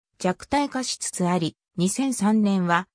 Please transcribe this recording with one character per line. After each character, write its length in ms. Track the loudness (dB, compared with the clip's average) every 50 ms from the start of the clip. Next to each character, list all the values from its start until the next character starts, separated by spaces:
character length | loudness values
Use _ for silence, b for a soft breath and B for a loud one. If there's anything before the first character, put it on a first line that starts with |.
| _ _ _ -4
弱 300 | -2 -2 -2 -4 -4 -2
体 220 | 0 0 0 0
化 120 | -4 -6
し 140 | -6 -6 -6
つ 140 | -8 -8 -8
つ 180 | -4 -2 0 0
あ 80 | 0
り、 180 | 0 0 -2 -6 _ _ _ -4
二 140 | 0 0 0
千 240 | 0 0 -2 -2 0
三 260 | 0 2 2 4 4
年 260 | 4 2 2 2 2
は 220 | 2 0 0 0 -4